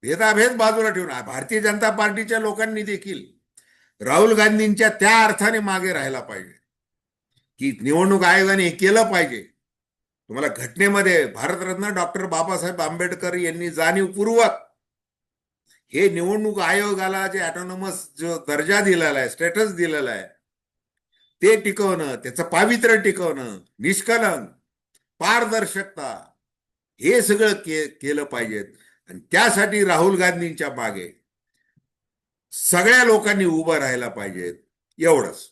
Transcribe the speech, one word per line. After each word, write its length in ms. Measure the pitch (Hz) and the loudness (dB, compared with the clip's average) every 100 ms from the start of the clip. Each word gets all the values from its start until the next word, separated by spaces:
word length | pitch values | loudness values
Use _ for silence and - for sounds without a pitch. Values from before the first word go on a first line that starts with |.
भेदाभेद 500 | 117 170 220 202 240 | -4 0 2 4 4
बाजूला 380 | 247 220 220 220 | 4 2 2 0
ठेवून 180 | 185 175 | -2 -6
भारतीय 520 | 127 110 127 135 220 | -8 -8 -10 -4 -2
जनता 300 | 208 208 220 | 0 0 0
पार्टीच्या 480 | 202 214 202 214 226 | 2 -2 -2 -4 -2
लोकांनी 440 | 220 202 220 220 | -2 -4 -4 -4
देखील 420 | 208 202 202 160 98 _ _ _ _ _ _ _ | -6 -8 -8 -14 -14 _ _ _ _ _ _ _
राहुल 320 | 107 151 214 | 0 4 6
गांधींच्या 560 | 214 214 214 214 208 220 | 6 4 4 0 2 2
त्या 360 | 214 202 226 | 2 4 6
अर्थाने 340 | 220 - 208 226 | 4 2 0 0
मागे 340 | 208 190 185 | -2 -4 -2
राहायला 280 | 170 135 131 | -4 -4 -6
पाहिजे 320 | 117 101 92 _ _ _ _ _ _ _ _ _ _ _ | -10 -14 -16 _ _ _ _ _ _ _ _ _ _ _
की 200 | 135 117 | -6 -4
निवडणूक 420 | 120 156 190 196 | 0 2 4 4
आयोगाने 400 | 175 185 190 190 | 4 4 4 2
हे 60 | 180 | 0
केलं 400 | 170 190 214 220 | 2 2 4 4
पाहिजे. 300 | 185 156 117 - _ _ _ _ _ _ _ _ | 2 -2 -4 -14 _ _ _ _ _ _ _ _
तुम्हाला 200 | 120 143 | -6 -4
घटनेमध्ये 760 | - 123 - 202 202 190 175 131 | -6 -12 0 2 4 4 4 2
भारतरत्न 680 | 101 139 180 185 180 202 | -4 -6 -4 -6 -6 -4
डॉक्टर 320 | 185 175 196 185 | -4 -4 -4 -4
बाबासाहेब 540 | 165 165 180 175 175 | -2 -2 -2 -4 -4
आंबेडकर 540 | 156 165 180 175 180 | -6 -4 -6 -4 -6
यांनी 360 | 180 170 165 175 | -4 -4 -4 -8
जाणीवपूर्वक 840 | 156 160 185 190 190 214 226 226 - - _ _ _ _ _ _ _ _ _ _ _ _ | -2 0 0 -2 -2 0 4 2 2 -14 _ _ _ _ _ _ _ _ _ _ _ _
हे 160 | 139 190 | 0 0
निवडणूक 500 | 170 175 214 214 196 | 0 -2 -2 -2 -2
आयोगाला 640 | 165 190 208 190 190 196 190 | 0 0 0 -2 -4 -4 -4
जे 140 | 190 | -4
ऑटोनॉमस 680 | 170 165 180 185 190 180 - - | -6 -6 -10 -10 -10 -10 -14 -10
जो 200 | 165 165 - | -8 -6 -4
दर्जा 320 | 147 156 202 | -4 0 2
दिलेला 380 | 196 175 156 139 | 4 2 2 0
आहे, 100 | 127 | -4
स्टेटस 460 | - 170 202 214 | -2 -4 0 -2
दिलेला 360 | 175 170 151 131 | 0 -2 -2 -4
आहे, 160 | 104 92 _ _ _ _ _ _ _ _ _ _ _ | -6 -12 _ _ _ _ _ _ _ _ _ _ _
ते 180 | 185 220 | 4 4
टिकवणं, 540 | 214 196 202 175 147 | 2 -2 -2 0 -4
त्याचं 280 | 123 127 120 | -6 -10 -8
पावित्र्य 540 | 165 165 208 240 233 226 | -2 2 2 4 4 4
टिकवणं, 600 | 196 185 175 139 123 98 _ _ | 2 0 -4 -4 -8 -14 _ _
निष्कलंक, 680 | 123 190 - 233 220 170 95 _ _ _ _ _ _ _ | -2 -2 0 0 2 -2 -8 _ _ _ _ _ _ _
पारदर्शकता, 1120 | 170 233 226 220 208 196 196 - 135 101 - _ _ _ _ _ _ _ | 0 2 2 -2 -2 -6 -10 -10 -12 -12 -16 _ _ _ _ _ _ _
हे 220 | 135 240 | 2 2
सगळं 300 | 196 208 220 | 2 2 2
के-, 360 | 202 - 156 151 | 0 -4 -6 -6
केलं 360 | - 135 147 | -8 -6 -4
पाहिजेत. 400 | 139 120 113 107 98 _ _ _ _ | -4 -6 -6 -8 -12 _ _ _ _
आणि 120 | 90 _ | -20 _
त्यासाठी 520 | 180 233 196 202 208 | 2 2 2 0 2
राहुल 320 | 190 165 180 190 | 2 4 4 4
गांधींच्या 580 | 180 170 170 156 147 | 0 0 -6 -6 -8
मागे 500 | 123 113 101 87 _ _ _ _ _ _ _ _ _ _ _ _ _ _ | -6 -8 -8 -14 _ _ _ _ _ _ _ _ _ _ _ _ _ _
सगळ्या 520 | - - 175 190 254 | -6 0 2 6 6
लोकांनी 400 | 240 220 214 196 | 6 4 2 0
उभं 320 | 185 160 156 156 | 0 0 0 0
राहायला 320 | 135 127 120 | 0 -4 -6
पाहिजेत, 460 | - 101 90 87 87 _ _ _ _ | -8 -10 -10 -10 -12 _ _ _ _
एवढंच. 520 | 160 151 98 - - | 4 4 2 -8 -20